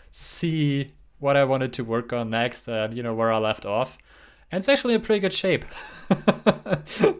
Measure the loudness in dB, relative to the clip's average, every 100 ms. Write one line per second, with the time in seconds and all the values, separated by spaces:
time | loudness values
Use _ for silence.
0 | -18 -8 -6 -2 -2 0 0 0 -4 -10
1 | -20 _ 2 4 4 2 0 -4 -2 -2
2 | -2 -4 -2 0 -2 -4 -6 -4 -4 -4
3 | -4 0 2 2 2 0 -2 -2 -2 -6
4 | _ -20 -20 _ _ -4 2 2 4 0
5 | 2 0 2 0 0 0 -2 -14 -16 -18
6 | -2 2 2 2 2 0 -2 -4 -4 2
7 | 2 4